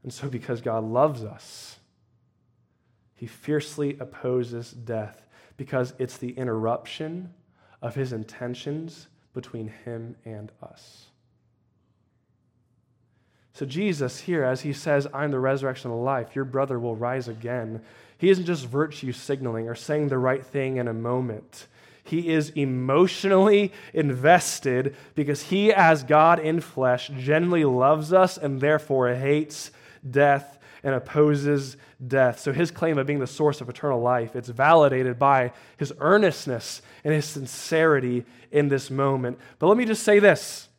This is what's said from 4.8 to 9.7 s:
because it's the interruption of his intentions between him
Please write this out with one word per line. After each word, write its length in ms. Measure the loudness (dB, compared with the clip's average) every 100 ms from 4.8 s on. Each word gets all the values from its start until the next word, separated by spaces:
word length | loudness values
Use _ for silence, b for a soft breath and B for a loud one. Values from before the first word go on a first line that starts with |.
| -8 -8 -8 -14 _ b b _
because 380 | -6 -4 -4 -4
it's 200 | -8 -8
the 140 | -12
interruption 1000 | -8 -6 -4 -2 -4 -6 -12 -10 -10 -14 _ _ b b b
of 140 | -10
his 180 | -6 -6
intentions 960 | -8 -10 -12 -10 -10 -10 -10 -10 -16 -20 _ _
between 360 | -16 -12 -12
him 480 | -12